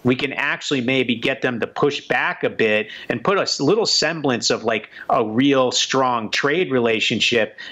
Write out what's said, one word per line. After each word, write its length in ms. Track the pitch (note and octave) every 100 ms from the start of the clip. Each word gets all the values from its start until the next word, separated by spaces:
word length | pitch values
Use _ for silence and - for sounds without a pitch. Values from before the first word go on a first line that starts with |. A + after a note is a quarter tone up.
| B2
we 100 | B2+
can 180 | C#3
actually 480 | F#2+ C#3 E3 - C#3
maybe 340 | A#2+ C3 A#2+ A#2
get 260 | C#3 C3
them 180 | C3+ A#2
to 60 | -
push 420 | - D3 C#3+ -
back 360 | B2+ D#3+ F3
a 60 | B2
bit 400 | F#2+ A2 G#2+ G#2+ - -
and 140 | A#2+
put 160 | F3 G3
a 20 |
s-, 180 | C3 -
little 280 | C#3+ A3 G3
semblance 640 | - D3+ E3 C#3 A#2 -
of, 120 | A#2
like, 260 | A2+ A2 - - -
a 160 | C3 G#2+
real 460 | A2 C#3 C3+ B2+
strong 580 | - - C3+ B2+ A#2+ G#2+
trade 420 | - C#3+ E3 D#3
relationship 880 | B2+ A#2 A2 - G#2+ B2 A#2+ G#2+ - -